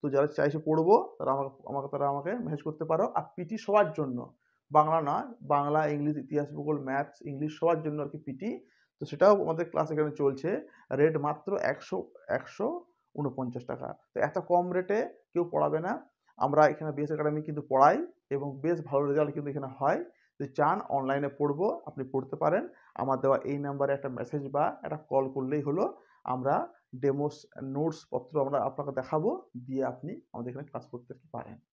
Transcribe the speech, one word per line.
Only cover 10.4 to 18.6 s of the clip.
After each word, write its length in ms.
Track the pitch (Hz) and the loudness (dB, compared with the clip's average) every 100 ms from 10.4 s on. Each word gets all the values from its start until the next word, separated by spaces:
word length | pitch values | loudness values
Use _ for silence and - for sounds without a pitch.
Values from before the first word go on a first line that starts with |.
| 160 220 - - _ 131 | -4 -4 -8 -20 _ 4
রেট 180 | 156 156 | 4 4
মাত্র 420 | 147 151 - 202 | -2 -4 -4 -2
একশো, 520 | - 147 - 185 - - - | 0 -2 -4 -6 -6 -16 -4
একশো 560 | - - - 226 349 - _ _ | -4 -4 -6 -4 -4 -12 _ _
ঊনপঞ্চাশ 500 | 151 143 131 127 127 | -6 -4 -4 -6 -6
টাকা। 300 | 127 127 131 - _ | -8 -8 -8 -12 _
তো 60 | - | 0
এত 180 | 147 180 | 0 0
কম 340 | - 175 180 | 2 2 2
রেটে 360 | 180 180 208 302 - _ | -2 0 0 -2 -8 _
কেউ 120 | 175 175 | -2 0
পড়াবে 280 | 151 147 156 | 0 2 0
না। 260 | 175 254 - _ _ - | -2 -6 -8 _ _ -2
আমরা 300 | 139 151 151 | 2 6 6
এখানে 260 | - 156 | 4 -6
বিএস 180 | 143 147 | -4 -4
একাডেমি 320 | 156 151 151 | 0 0 -2
কিন্তু 200 | 156 147 143 | -4 -8 0
পড়াই 380 | 131 143 214 349 _ _ | 8 8 8 -2 _ _
এবং 300 | 139 143 135 | -4 -4 -4